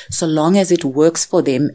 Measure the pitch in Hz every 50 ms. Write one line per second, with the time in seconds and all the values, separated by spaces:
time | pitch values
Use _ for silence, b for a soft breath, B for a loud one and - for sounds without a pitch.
0 | B B - - 175 160 156 156 151 165 190 202 190 175 175 165 - 139 131 143
1 | 156 165 165 - - - - 175 139 143 131 127 151 139